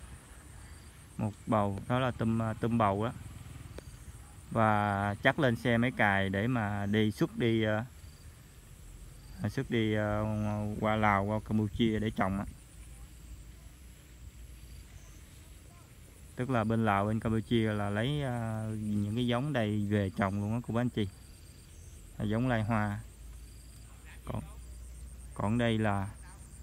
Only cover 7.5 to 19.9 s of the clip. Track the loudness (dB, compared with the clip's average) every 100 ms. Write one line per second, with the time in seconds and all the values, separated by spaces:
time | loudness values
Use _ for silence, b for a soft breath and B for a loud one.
7.5 | 4 2 0 -2 -10 -18 -18 -20 -20 -20
8.5 | -20 -20 -18 -18 -16 -18 -18 -16 -6 -4
9.5 | -4 0 2 4 4 2 2 2 0 0
10.5 | 0 -2 0 2 6 6 6 4 0 2
11.5 | 2 2 2 2 2 0 0 0 0 -2
12.5 | -10 -18 -18 -18 -16 -18 -18 -16 -16 -16
13.5 | -18 -20 -20 -20 -20 -20 -18 -18 -18 -18
14.5 | -18 -16 -16 -16 -18 -18 -18 -18 -18 -18
15.5 | -18 -18 -20 -20 -20 -20 -20 -16 -6 0
16.5 | 2 4 4 4 4 4 2 2 0 2
17.5 | 4 4 2 0 0 0 0 -2 -2 -2
18.5 | -4 -4 -4 0 0 2 2 2 2 2
19.5 | 2 2 2 2